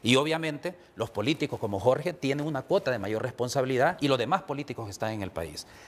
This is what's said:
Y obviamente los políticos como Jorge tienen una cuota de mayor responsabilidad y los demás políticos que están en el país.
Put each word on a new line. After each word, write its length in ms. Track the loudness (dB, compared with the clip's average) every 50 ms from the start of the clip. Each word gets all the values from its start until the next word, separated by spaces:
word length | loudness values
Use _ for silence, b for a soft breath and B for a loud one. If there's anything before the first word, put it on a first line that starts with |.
| 6
Y 100 | 6 6
obviamente 600 | 6 6 4 0 0 0 -4 -4 -4 -6 -8 -8 B B B B
los 160 | -6 -6 -4
políticos 480 | -2 -2 0 0 0 0 -2 -4 -4 -6
como 220 | -4 -4 -2 2
Jorge 320 | 4 4 4 4 0 -4
tienen 340 | -4 -2 -2 -2 0 0 -2
una 160 | -4 -4 -6
cuota 280 | -2 2 0 2 2 0
de 60 | -2 -2
mayor 220 | -2 -2 -2 -2
responsabilidad 720 | -2 -4 -2 -2 -4 0 2 0 0 2 4 4 4 4 4 2
y 60 | 2
los 120 | 2 4 2
demás 240 | 2 0 0 -2
políticos 420 | -2 -4 -8 -8 -6 -8 -8 -8 -8
que 60 | -10
están 200 | -6 -4 -4 -4
en 100 | -2 -4
el 80 | -6 -6
país. 340 | -4 -6 -6 -6 -8 -12 -14 B B B B